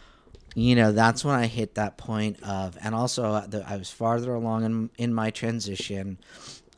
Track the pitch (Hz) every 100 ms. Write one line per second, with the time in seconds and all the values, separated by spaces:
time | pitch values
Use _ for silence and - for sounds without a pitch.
0 | - _ _ - - - 120 120 110 107
1 | 113 123 147 135 117 113 107 - 104 -
2 | - 110 107 101 101 98 95 87 107 113
3 | 127 - 113 107 101 104 95 101 90 -
4 | 113 120 123 120 113 113 113 113 113 -
5 | 120 113 110 - 113 117 101 95 - 98
6 | 98 92 - - - - _